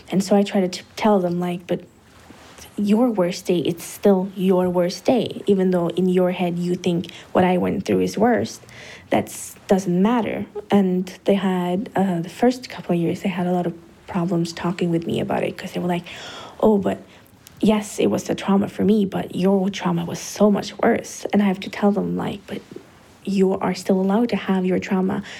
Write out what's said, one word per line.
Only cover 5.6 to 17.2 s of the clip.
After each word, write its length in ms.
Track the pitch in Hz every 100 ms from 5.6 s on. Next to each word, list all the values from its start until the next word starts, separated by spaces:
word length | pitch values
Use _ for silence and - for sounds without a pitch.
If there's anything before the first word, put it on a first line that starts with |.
| 185
though 180 | 180 170
in 200 | - 185
your 220 | 180 180
head 280 | 180 180 170
you 160 | 175 180
think 360 | 185 170 196 - -
what 120 | -
I 140 | 180 180
went 280 | 185 196 -
through 160 | 190
is 160 | 185 190
worse, 420 | 226 214 226 - - - - - -
that's, 460 | 220 - - - - -
doesn't 340 | 190 196 175
matter." 440 | 202 247 208 65 208 415 -
And 360 | 202 190 180 185 - -
they 100 | 196
had, 540 | 190 185 175 180 - -
uh, 260 | 196 170
the 80 | 165
first 400 | - 240 254 -
couple 260 | - - 175
of 60 |
years, 200 | 165 180
they 80 | 202
had 180 | 180 180
a 40 |
lot 140 | 180 175
of 80 | 165 - - -
problems 460 | 190 175 170 165
talking 380 | - 175 190 175
with 140 | 165 165
me 120 | -
about 240 | 139 -
it, 140 | - -
'cause 140 | 190
they 60 | 180
were 80 | 175
like, 180 | 175 - - - - - -
"Oh, 160 | 220 208
but 220 | 190 190 - -